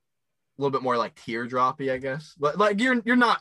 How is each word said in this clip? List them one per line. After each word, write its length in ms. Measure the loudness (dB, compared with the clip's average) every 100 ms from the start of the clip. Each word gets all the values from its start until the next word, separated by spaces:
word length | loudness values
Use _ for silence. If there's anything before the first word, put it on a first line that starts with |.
| _ _ _ _ _ -4
a 20 |
little 80 | -2
bit 100 | -2
more, 140 | 0 0
like, 180 | -2 -6
teardroppy, 760 | -8 -6 -4 0 0 0 -4
I 60 | -4
guess. 360 | -6 -8 -10 -4
But, 200 | -2 2
like, 220 | 0 2
you're, 200 | 0 0
you're 120 | 2 4
not, 240 | 4 2